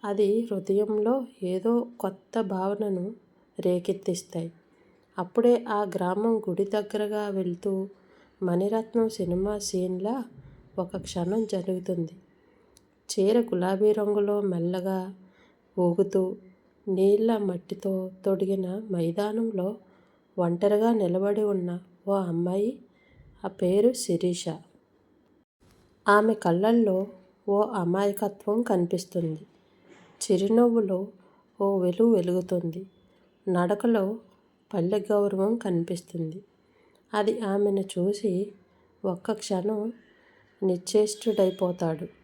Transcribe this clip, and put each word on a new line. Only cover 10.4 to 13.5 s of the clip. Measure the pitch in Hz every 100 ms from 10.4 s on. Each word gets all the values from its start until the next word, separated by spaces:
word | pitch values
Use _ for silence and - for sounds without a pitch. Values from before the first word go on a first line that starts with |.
| - - - -
ఒక | 180 190
క్షణం | - 185 175 214 220
జరుగుతుంది. | 190 180 185 185 175 160 - _ _ _ _ _ _ _ _ _
చీర | - 190 233
గులాబీ | 233